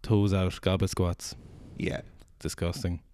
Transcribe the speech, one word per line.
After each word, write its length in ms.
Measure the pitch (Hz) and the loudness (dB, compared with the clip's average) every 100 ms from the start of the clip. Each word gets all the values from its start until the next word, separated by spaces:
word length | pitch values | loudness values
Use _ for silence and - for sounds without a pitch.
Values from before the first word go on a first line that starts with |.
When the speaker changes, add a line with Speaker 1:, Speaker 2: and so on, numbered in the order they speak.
Speaker 1:
toes 300 | - 107 101 | 4 4 6
out, 280 | 95 92 - | 4 2 0
goblet 300 | - 92 95 | 2 2 2
squats. 440 | - 87 87 - - - - - - | 2 0 0 -8 -14 -16 -18 -18 -4
Speaker 2:
Yeah. 240 | - - - - - - | -2 -2 -8 -20 -20 -8
Speaker 1:
Disgusting. 640 | 78 - 85 87 90 87 - | -6 -2 -2 -2 -2 -4 -8